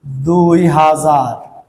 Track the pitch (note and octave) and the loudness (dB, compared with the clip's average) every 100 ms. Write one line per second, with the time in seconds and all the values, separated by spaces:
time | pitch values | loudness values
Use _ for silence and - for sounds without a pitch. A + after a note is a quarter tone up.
0 | C#3+ C3+ C#3+ F3 E3+ E3+ E3+ D3+ D#3 D#3 | -14 -8 -2 2 2 2 2 2 0 0
1 | D#3 D3 B2 A2+ - - | 0 0 -2 -8 -16 -20